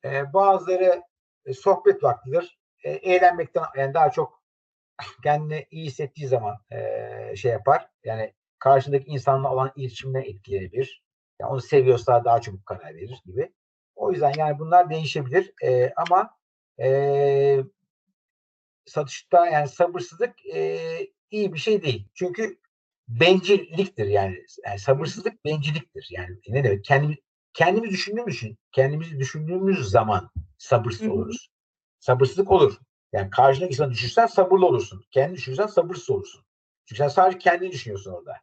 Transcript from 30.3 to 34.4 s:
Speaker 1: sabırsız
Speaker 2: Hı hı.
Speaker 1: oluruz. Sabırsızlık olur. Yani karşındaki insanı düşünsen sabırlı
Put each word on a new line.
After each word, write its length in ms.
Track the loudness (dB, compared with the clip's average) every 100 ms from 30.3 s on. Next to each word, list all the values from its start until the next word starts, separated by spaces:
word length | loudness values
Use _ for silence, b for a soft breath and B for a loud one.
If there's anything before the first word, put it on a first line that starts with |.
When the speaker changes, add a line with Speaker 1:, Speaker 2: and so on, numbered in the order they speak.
| -14 -14 _
Speaker 1:
sabırsız 440 | -2 0 0 -6
Speaker 2:
Hı 40 | -4
hı. 60 |
Speaker 1:
oluruz. 380 | -4 -4 -10 _ _ _ _ _ _
Sabırsızlık 500 | -2 2 2 0 2
olur. 260 | 6 4 2 _ _ _
Yani 180 | -6 -2
karşındaki 420 | 4 4 4 -2
insanı 180 | -2 -4
düşünsen 360 | -4 -2 2 2
sabırlı 400 | 4